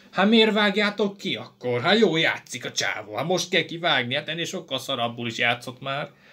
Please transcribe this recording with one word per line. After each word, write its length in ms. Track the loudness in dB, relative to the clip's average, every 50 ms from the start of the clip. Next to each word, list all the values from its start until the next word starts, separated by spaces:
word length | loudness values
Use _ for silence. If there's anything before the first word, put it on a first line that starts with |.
| -20 -6
Hát 180 | 0 2 4 6
miért 240 | 6 6 6 6 4
vágjátok 640 | 4 2 2 2 2 0 0 0 0 -2 -2 -4
ki 180 | -6 -6 -6 -6
akkor? 460 | -6 -8 -12 -12 -6 -4 -2 0 0
Hát 180 | 2 4 4 6
jó 160 | 6 6 4
játszik 500 | 4 2 2 0 -2 -6 -12 -12 -10 -10
a 60 | -8
csávó, 440 | -4 -4 -2 -2 -4 -6 -8 -8 -6
hát 120 | -4 -2
most 220 | 0 0 -2 0 0
kell 160 | 0 0 0
kivágni, 500 | -2 -4 -4 0 0 2 0 0 -2 -4
hát 140 | -4 -4 -6
ennél 160 | -6 -6 -6
sokkal 340 | -6 -6 -8 -8 -6 -8 -6
szarabbul 480 | -4 -4 -4 -2 -2 -4 -4 -4 -6
is 100 | -4 -2
játszott 440 | 0 2 2 0 0 -4 -12 -14 -10
már, 280 | -8 -8 -6 -6 -8 -10 -12 _ -20 -20